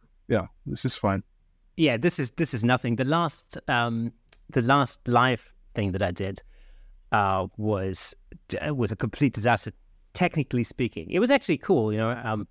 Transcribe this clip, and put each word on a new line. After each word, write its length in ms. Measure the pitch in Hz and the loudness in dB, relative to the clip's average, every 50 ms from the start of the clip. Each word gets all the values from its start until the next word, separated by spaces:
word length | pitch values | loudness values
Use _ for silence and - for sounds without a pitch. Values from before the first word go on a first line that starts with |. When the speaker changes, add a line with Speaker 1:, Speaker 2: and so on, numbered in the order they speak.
| _ _ _ _ _ | _ _ _ _ _
Speaker 1:
yeah, 200 | - 120 107 85 - - _ - | 0 0 0 0 -2 -10 _ -10
this 180 | 143 147 - - | -8 -6 -4 -4
is 120 | 131 - | -4 -4
fine. 260 | - - 104 98 98 - _ _ _ _ _ _ _ _ _ _ | -2 0 0 0 0 -2 _ _ _ _ _ _ _ _ _ _
Speaker 2:
Yeah, 200 | - 165 147 120 | 0 2 2 2
this 220 | 113 123 175 - - | 2 0 0 0 -2
is, 140 | 143 120 - | -4 -6 -4
this 220 | - 170 - - | -4 -4 -2 -2
is 100 | 120 104 | 0 2
nothing. 320 | 120 127 123 - 127 117 | 2 2 2 0 0 -2
The 80 | 107 131 | 0 0
last, 520 | 131 151 170 170 156 - - - - - - - - | 0 0 0 0 -2 -4 -8 -14 -16 -16 -10 -4 -2
um, 440 | 139 120 120 120 117 117 117 117 - _ _ _ - - _ - | 0 0 0 0 -2 -2 -4 -6 -8 _ _ _ -20 -20 _ -4
the 120 | - 135 117 | -2 0 2
last 440 | 120 139 143 139 120 - - - | 4 4 4 2 2 -2 -6 -2
live 420 | - 120 117 120 127 123 113 - - - _ - - - | 2 4 6 6 4 2 0 -4 -10 -20 _ -20 -10 -4
thing 160 | - 104 98 92 | -2 -2 0 0
that 100 | 95 101 | 0 0
I 80 | 92 | -2
did, 320 | 87 - 101 95 98 - - - - - - - - - - - - - - - - | -2 -2 -4 -6 -6 -10 -14 -20 -20 -20 -20 -20 -20 -20 -20 -20 -20 -20 -6 -2 2
uh, 340 | 110 104 98 95 95 92 90 - | 2 2 2 2 0 -2 -4 -6
was, 600 | - 107 107 107 95 95 95 95 - - - - - - - - - _ - | -4 -2 -2 0 0 -2 -2 -4 -6 -6 -8 -10 -12 -18 -20 -20 -18 _ -8
d-, 100 | - - - 151 151 | -8 -6 -4 -4 -2
was 180 | 135 120 107 | 0 0 -2
a 60 | 110 | -2
complete 360 | - - 117 - - 147 135 - | -2 -4 -4 0 2 2 2 2
disaster, 380 | - 104 120 117 104 - 113 - _ _ _ _ _ _ _ - | 2 2 2 2 2 0 -4 -14 _ _ _ _ _ _ _ -4
technically 520 | - 180 175 - 165 139 - - 123 117 | -2 -2 0 0 -2 -2 0 0 -2 -2
speaking. 440 | - - - 131 113 - - 80 90 | -2 -2 -4 -4 -4 -4 -6 -8 -4
It 120 | 95 170 | 0 0
was 100 | 220 240 | 2 4
actually 280 | 277 269 - - 170 131 | 4 2 2 0 -2 -2
cool, 340 | - - 196 139 110 107 107 | 0 2 2 2 2 2 0
you 60 | 107 | 0
know, 220 | 113 113 123 120 117 | 0 -2 -2 -4 -4
um, 240 | 117 110 104 101 - | -4 -4 -4 -6 -6